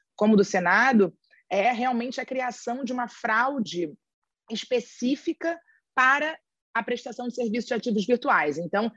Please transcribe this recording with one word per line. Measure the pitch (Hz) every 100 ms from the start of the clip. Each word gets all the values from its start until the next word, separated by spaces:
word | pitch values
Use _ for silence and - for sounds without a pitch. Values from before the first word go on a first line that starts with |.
| _ -
como | 214 214
do |
Senado, | 196 190 175 196 254 233 185 - _ _ -
é | 190 214
realmente | 233 254 240 240 254
a | 247
criação | 254 254 - - 247
de | 254
uma | 254 240
fraude | - 226 220 254 285 196 170 165 - _ _ _ _ -
específica | 220 - 247 - - 247 277 - 320 330 339 - _ _ -
para | 254 277 302 320 _ _ _
a | 226
prestação | 226 240 - 233 247
de | 240
serviços | 233 226 226
de |
ativos | 233 - 214 190
virtuais. | 240 277 190 151 143
Então, | 170 196 233